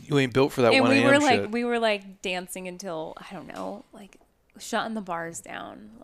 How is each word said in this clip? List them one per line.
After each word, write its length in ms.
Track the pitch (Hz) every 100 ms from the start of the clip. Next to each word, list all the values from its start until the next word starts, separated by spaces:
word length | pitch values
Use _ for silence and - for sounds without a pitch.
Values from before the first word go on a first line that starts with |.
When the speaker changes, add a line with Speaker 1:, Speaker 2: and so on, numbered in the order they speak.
Speaker 1:
You 160 | - 143
ain't 160 | 131
built 200 | 117 135
for 80 | -
that 80 | 120
Speaker 2:
And 100 | 120 -
we 40 |
Speaker 1:
one 80 | -
A 40 |
M 40 | -
Speaker 2:
were, 140 | 294
like, 200 | 285 220
Speaker 1:
shit. 100 | 202
Speaker 2:
we 140 | 233 240
were, 140 | 233
like, 420 | 226 208 196 190
dancing 460 | 202 180 180 190 185
until, 460 | 180 190 160 165 -
I 140 | 185
don't 140 | 185 139
know, 300 | - 185 202 -
like, 240 | - 196 - _ _ _ -
shutting 360 | - 220 226
the 80 | 220
bars 400 | 185 170 165 170
down. 480 | - - - - 214 226